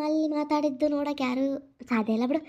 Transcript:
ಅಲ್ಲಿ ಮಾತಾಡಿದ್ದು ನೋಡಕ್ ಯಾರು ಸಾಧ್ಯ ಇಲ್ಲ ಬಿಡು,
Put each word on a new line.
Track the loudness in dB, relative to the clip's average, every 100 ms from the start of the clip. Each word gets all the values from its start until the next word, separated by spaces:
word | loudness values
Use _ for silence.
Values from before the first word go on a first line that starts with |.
ಅಲ್ಲಿ | 0 2 2
ಮಾತಾಡಿದ್ದು | 0 0 2 0 2 0
ನೋಡಕ್ | 0 -2 -2
ಯಾರು | -2 0 0 -2 -8 _
ಸಾಧ್ಯ | -2 0 2
ಇಲ್ಲ | 0 2
ಬಿಡು, | 0